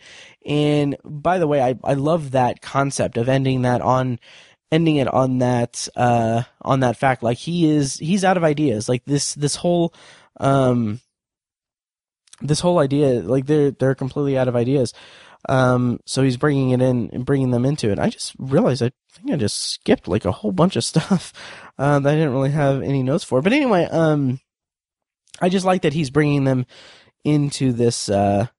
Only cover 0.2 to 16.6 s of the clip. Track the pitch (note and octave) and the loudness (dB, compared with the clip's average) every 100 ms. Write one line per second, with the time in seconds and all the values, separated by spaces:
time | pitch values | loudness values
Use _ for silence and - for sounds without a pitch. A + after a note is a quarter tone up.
0.2 | - _ - D3 D3 D3 C#3+ - - D3+ | -20 _ -4 0 2 0 0 -4 -10 -6
1.2 | E3 F#3 D3+ D3 B2+ A#2 - C#3 D3 E3+ | -2 0 2 2 0 -2 -2 -2 0 -2
2.2 | C#3 C3 A#2+ - - C3+ C#3 - F2+ A2+ | 0 0 0 -2 -6 -2 -2 -2 -4 -2
3.2 | B2 C3+ C3 C3 B2 B2 G#2 B2+ B2+ A#2 | 0 0 0 0 0 0 2 0 0 -6
4.2 | - - - _ - D#3+ E3 D3 A#2+ B2 | -10 -20 -20 _ -2 0 2 2 2 2
5.2 | C3 B2+ B2 B2 A#2+ - - - B2 A#2+ | 0 0 0 0 -2 -6 -10 -2 0 2
6.2 | A2+ A#2 - _ - C3+ B2 A2 C3+ B2 | 0 -2 -4 _ -2 0 0 0 -2 0
7.2 | A#2 B2 E3 F3 D#3 D3+ C3+ - D3+ G3 | -2 -4 -4 0 2 2 0 -4 -2 0
8.2 | F#3 F#3 D#3+ D3 D3+ G#2+ A2+ B2+ - C#3+ | 2 2 2 2 0 0 -2 -4 -2 -2
9.2 | - D3 D3 - F3 F3 E3+ - - - | -2 -4 -4 -2 -2 0 -2 -6 -20 -20
10.2 | _ - C3+ C#3 C3 A#2+ A2 A2+ _ _ | _ -4 0 2 2 2 -2 -6 _ _
11.2 | _ _ _ _ _ _ _ _ _ _ | _ _ _ _ _ _ _ _ _ _
12.2 | _ - C#3 D3+ F3+ F3 C#3 C#3+ C#3 A#2+ | _ -10 -4 -2 2 2 2 2 2 2
13.2 | F2 C3+ C3+ D3+ C#3+ - C3 C3 C3 D3 | 0 -2 0 2 2 0 -2 0 -4 -4
14.2 | C#3+ C3 B2+ A#2+ A#2+ C#3 A#2 - - - | -2 0 0 0 0 0 -2 -6 -20 -20
15.2 | - - - C3 B2+ B2+ B2 A2+ - C3 | -20 -14 -2 2 2 2 0 -2 -4 0
16.2 | C3+ B2 D3+ C#3 | 0 2 0 0